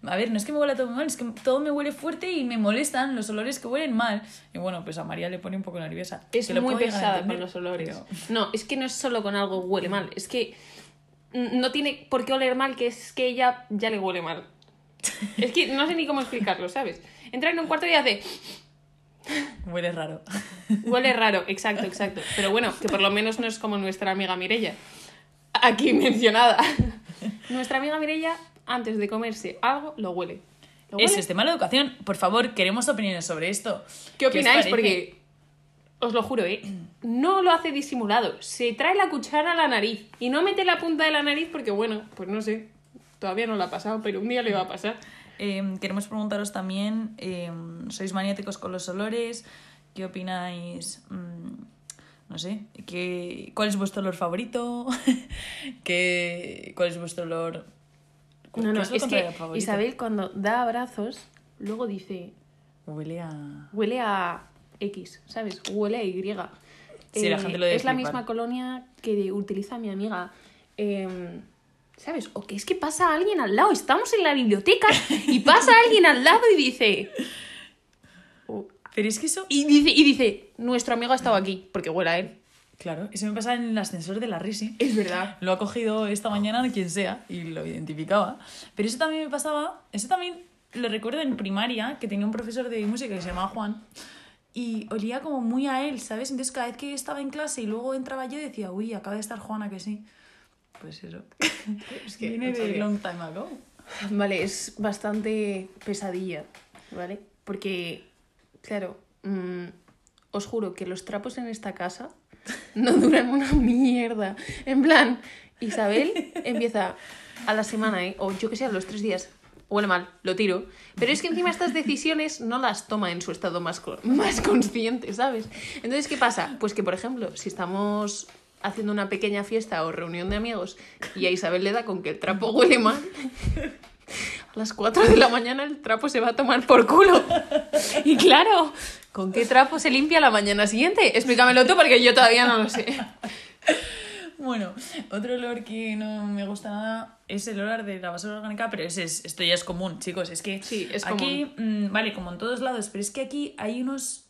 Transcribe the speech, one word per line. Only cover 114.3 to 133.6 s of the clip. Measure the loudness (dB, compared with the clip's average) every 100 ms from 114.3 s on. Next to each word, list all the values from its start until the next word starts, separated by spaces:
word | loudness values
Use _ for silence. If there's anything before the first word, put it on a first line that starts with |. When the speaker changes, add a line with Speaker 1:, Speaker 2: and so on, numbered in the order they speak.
| -4 -12 -10
Speaker 2:
En | 0 4
plan, | 8 8 6 2 -6 -20 -20 _
Isabel | -6 0 2 2 2 -2 -6 -8
empieza | -4 -2 0 0 -4 -6 -18 -20 -20 -10 -2
a |
la | 0
semana, | 0 -2 0 0
¿eh? | -4 -4
O | -4
yo | -2 -4
qué | -2
sé, |
a | -2
los | -4 -6
tres | -6
días. | -4 -4 -6 _ _ -20 _
"Huele | -2 2
mal, | 0 -2 _
lo | -6
tiro". | 0 2 0 -4 -18 -18 -2
Pero | 0
es | 2
que | 0
encima | -2 -2
estas | 0 -2
decisiones | 0 -2 -2 0 0 -2 -4
no | -4 0
las | 0 -2 -4
toma | -2 -2
en | -4
su | -6
estado | -6 -4 -4
más | -4 -6
co-, | -10 -6
más | 2 2 2 2
consciente, | 4 4 4 0 -2 -2 -6
¿sabes? | -2 0 0 -8 -14 -14 -10
Entonces, | -4 -2 -2
¿qué | 2
pasa? | 2 2 -6 -4
Pues | -4
que, | -2
por | -2
ejemplo, | -2 -6 -6 -8 -8
si | -10
estamos | -8 -6 -2 -2 -2 -4 -8 -14 -20 _ _
haciendo | -8 -4 -2
una | -2 -2
pequeña | -2 -2 -2
fiesta | -2 -4 -2 -4 -4
o |
reunión | -4 -6 -6 -4
de | -2
amigos | -4 -6 -8 -12 -20 -14 -12 -2
y | 0
a |
Isabel | 2 0 0
le | 2
da | 0 -2
con | -4
que | -4
el | -4
trapo | -2 0 2
huele | 6 8 8
mal, | 6 2
<laughs> | -6 -10 -10 -4 -2 -2